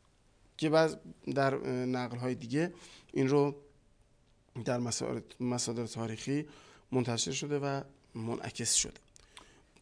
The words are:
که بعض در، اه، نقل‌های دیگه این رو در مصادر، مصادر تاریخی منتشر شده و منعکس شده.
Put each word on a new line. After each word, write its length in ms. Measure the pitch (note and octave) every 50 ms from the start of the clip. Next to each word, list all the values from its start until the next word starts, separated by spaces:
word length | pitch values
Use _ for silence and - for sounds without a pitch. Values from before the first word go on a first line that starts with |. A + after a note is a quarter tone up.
| _ _ _ _ _ _ _ _ _ _ _ -
که 120 | D#3 D#3+
بعض 260 | D3 D#3+ E3 D#3+ - - - - - - - - C3+
در، 200 | C#3 C#3 C#3 C3
اه، 60 | - - C3
نقل‌های 680 | B2+ B2+ B2 B2+ B2+ B2+ B2 A#2+ A#2+ A#2+ B2 B2+ B2+
دیگه 380 | - A#2 A#2 B2 D3 E3 F3 F3 - - - - - - - -
این 160 | - C3+ C3
رو 260 | C#3+ C#3+ C#3+ C#3+ C#3+ C#3+ - - - - _ _ _ _ _ _ _ _ _ _ _ _ _ _ _ B2+ A2
در 120 | C3+ B2 B2
مصادر، 440 | B2 A#2 A2+ - B2+ A#2 B2+ A#2 A2 - - -
مصادر 460 | B2+ B2 B2 A#2+ - - A#2 A#2 A#2
تاریخی 640 | A2 - A2+ A2+ A2+ A2+ A2 - C3 C#3 D3 D3 D3 - - - - - - - _
منتشر 400 | - B2+ B2 A#2+ A#2 A2+ - -
شده 280 | C3+ C3 - D3 D3 C#3+
و 220 | C#3 C#3 C#3 C#3 - - - - _ _ -
منعکس 580 | A#2 A2+ A2+ A#2 - - A#2 - - B2+ A2 -
شده. 200 | - - - - - - _ _ - - _ _ - - - - - - _ _ -